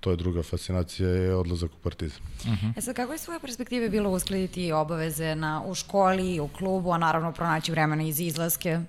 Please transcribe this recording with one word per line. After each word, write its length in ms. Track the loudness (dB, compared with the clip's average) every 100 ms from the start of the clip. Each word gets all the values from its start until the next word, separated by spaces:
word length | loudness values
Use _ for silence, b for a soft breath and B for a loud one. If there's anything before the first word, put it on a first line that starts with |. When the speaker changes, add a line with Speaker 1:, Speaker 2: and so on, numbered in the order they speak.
Speaker 1:
to 100 | 0
je 60 | 2
druga 260 | 2 0
fascinacija, 680 | -2 -4 -2 0 0 0 2
je 260 | 4 4 2
odlazak 360 | 2 0 -2
u 40 | -4
Partizan. 420 | -6 -4 -6 -6 -12 -8
Speaker 2:
Mhm. 240 | -2 0 0 -2
Speaker 3:
E 60 |
sad, 140 | -4 -4
kako 160 | -4
je 60 | -4
s 60 |
tvoje 160 | -6 -8
perspektive 500 | -8 -8 -4 0 2
bilo 200 | 2 2
uskladiti 640 | 0 0 -2 -2 -2 0
obaveze 640 | 2 2 0 -2 -2 -2 0
na, 280 | -2 -2
u 120 | -4 -6
školi, 640 | -2 4 4 4 2 0
u 80 | -2
klubu, 440 | -4 -2 0 2
a 60 | 2
naravno 340 | 4 2 0
pronaći 400 | -2 0 0 0
vremena 320 | 2 2 2
i 100 | 0
za 100 | 0
izlaske 560 | -2 0 0 0 0 0